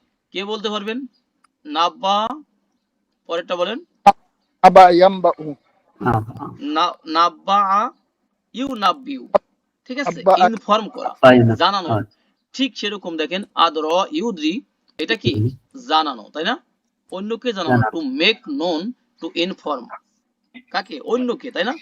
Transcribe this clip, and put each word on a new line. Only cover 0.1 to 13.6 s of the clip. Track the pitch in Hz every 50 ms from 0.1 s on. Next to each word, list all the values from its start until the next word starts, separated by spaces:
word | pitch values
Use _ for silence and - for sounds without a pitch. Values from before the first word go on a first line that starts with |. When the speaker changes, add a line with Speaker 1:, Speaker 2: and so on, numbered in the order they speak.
| _ _ _ _
Speaker 1:
কে | - 175 202
বলতে | 202 214 220 202 214
পারবেন? | 208 208 202 220 226 254 285 247 _ _ _ _ _ _ _ _ _ _ -
নাব্বা, | 151 147 156 170 180 208 - 190 190 202 208 220 233 269 311 294 _ _ _ _ _ _ _ _ _ _ _ _ _ _ _ _
পরেরটা | - 170 175 170 175 185
বলেন। | 175 175 190 226 302 359 _ _ _ -
Speaker 2:
নাব্বা | 208 - _ _ _ _ _ _ _ _ _ - 185 180 196 185 180
ইয়াম্বাউ। | 175 170 180 190 190 185 170 170 - - 156 156 139 - _ _ _ _ _ _ _ -
Speaker 3:
নাব্বা। | - 135 113 110 107 110 - - 143 - - -
Speaker 1:
না, | 139 147 151 320 349 - - - -
নাব্বা | 160 156 - 175 175 160 - _ 196 196 202 202 190 196 208 226 262 - _ _ _ _ _ _ _ _ _ _ _
ইউনাব্বিউ, | - 214 269 277 262 214 202 185 175 143 - - 139 - - - - - - _ _ _ _ _ _ _ _
ঠিক | - 254 277
আছে? | 277 175 170 175
Speaker 2:
নাব্বা। | - 185 190 - 185
Speaker 1:
ইনফর্ম | 180 226 202 - - 208 220 214 -
করা, | - - - - - _
Speaker 3:
তাই | - 131 127 123
না? | 117 113 110
Speaker 1:
জানানো। | 110 165 190 202 196 170 147
Speaker 3:
হ্যাঁ। | 113 104 101 - _ _ _ _ _ _ _ _
Speaker 1:
ঠিক | - - 269 262 - -
সেরকম | 226 202 208 202 - 180 165
দেখেন, | 156 151 - 175 190 202 - -
আদর | 156